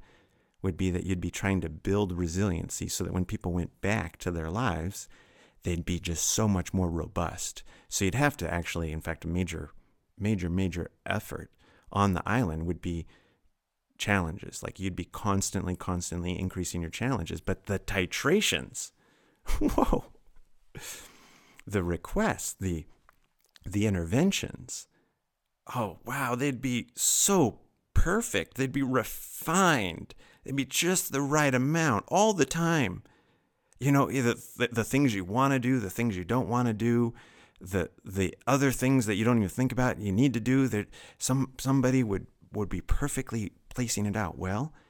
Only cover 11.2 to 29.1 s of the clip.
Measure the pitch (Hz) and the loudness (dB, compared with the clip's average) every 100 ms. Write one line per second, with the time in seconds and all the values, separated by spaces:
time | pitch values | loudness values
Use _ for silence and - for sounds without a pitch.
11.2 | - - - _ _ _ - 98 101 87 | -4 -10 -12 _ _ _ -4 2 2 2
12.2 | - 117 98 80 82 82 90 85 80 - | 0 0 0 -2 -4 -4 -4 -6 -8 -16
13.2 | _ _ _ _ _ _ _ - - 101 | _ _ _ _ _ _ _ -6 0 2
14.2 | 82 80 - - - - 92 90 87 - | 0 -4 -12 -10 -10 -6 -6 -6 -8 -4
15.2 | 104 98 - 98 87 87 - 90 - 87 | 0 0 0 -2 -4 -4 -4 -4 -4 -4
16.2 | 87 82 90 92 85 87 82 - 120 117 | -4 -4 -4 -4 -6 -6 -6 -4 -2 -2
17.2 | 82 82 - 95 - 95 - 101 90 - | -4 -6 -4 -6 -4 -4 -2 -2 -2 -2
18.2 | 139 202 - 80 - - - - _ _ | 2 2 2 0 -4 -12 -14 -16 _ _
19.2 | _ _ - - - - - - - - | _ _ 0 2 2 2 2 2 -2 -14
20.2 | - - - - _ - - - - - | -20 -20 -20 -20 _ -16 -14 -14 -18 -20
21.2 | - - _ - - 101 87 85 - 196 | -20 -20 _ -20 -4 -2 0 -2 -2 0
22.2 | 214 - - - 92 82 - - _ _ | 0 -2 -6 -6 -4 -4 -6 -18 _ _
23.2 | _ _ _ _ - 101 107 92 82 117 | _ _ _ _ -6 0 2 2 2 2
24.2 | 190 - - - - - - _ _ _ | 4 2 -4 -10 -14 -14 -14 _ _ _
25.2 | _ _ _ _ - 123 104 - - 135 | _ _ _ _ -10 -4 -4 -6 -8 -4
26.2 | 127 123 143 120 131 123 - - - - | -2 0 0 -2 -2 -2 -4 -2 0 2
27.2 | - 196 123 - _ _ _ - 160 208 | 4 6 4 2 _ _ _ 4 4 2
28.2 | 233 98 - - 131 143 131 127 107 | 0 -2 -2 -2 -2 0 2 0 0